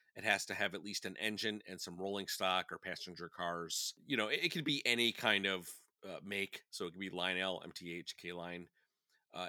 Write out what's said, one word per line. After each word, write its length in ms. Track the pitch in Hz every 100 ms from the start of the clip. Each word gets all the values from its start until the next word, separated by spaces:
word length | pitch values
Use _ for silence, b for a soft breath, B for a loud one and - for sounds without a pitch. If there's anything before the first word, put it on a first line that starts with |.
| b -
it 60 |
has 240 | 107 98 -
to 80 |
have 200 | 98 101
at 100 | 98
least 220 | 101 98 101
an 100 | -
engine 400 | 107 104 110 107 -
and 120 | 92
some 160 | - 87
rolling 320 | 95 101 95
stock 420 | - 92 92 -
or 80 | 82
passenger 500 | 92 82 - 87 87 -
cars. 580 | 87 85 82 - - - -
You 100 | 127
know, 120 | 107
it, 160 | 147
it 40 | 170
could 120 | 175
be 180 | 151 143 123
any 240 | 120 117
kind 340 | - 117 101
of, 240 | 98 92 85 - - _
uh, 160 | 95 82
make. 380 | 95 101 98 - -
So 160 | - 90
it 60 |
could 80 | 90
be 100 | 95
Lionel, 500 | 90 90 90 95 90
M 80 | 85
T 200 | - 87
H, 220 | 85 - -
K-Line. 460 | 87 87 87 87 87 _ _ _ _ _ _
Uh, 140 | 90